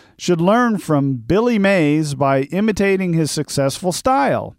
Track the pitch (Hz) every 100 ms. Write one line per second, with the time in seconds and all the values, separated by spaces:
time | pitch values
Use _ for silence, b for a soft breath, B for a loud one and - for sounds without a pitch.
0 | B B - 170 180 233 240 196 - 147
1 | 139 127 113 190 247 220 196 196 147 151
2 | 151 135 139 135 139 180 220 208 196 190
3 | 180 165 147 160 - - 135 - 180 156
4 | 262 269 262 113 104